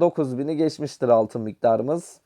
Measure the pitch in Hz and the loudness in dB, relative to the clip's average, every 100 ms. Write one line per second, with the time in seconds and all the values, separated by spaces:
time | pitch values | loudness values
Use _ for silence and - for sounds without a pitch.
0 | 170 165 139 127 143 156 156 151 147 - | 0 0 -4 -4 -4 -2 -2 -2 -10 -4
1 | 123 113 110 120 107 - 117 113 127 170 | 4 4 2 -4 -8 -2 0 2 0 -4
2 | - - | -8 -12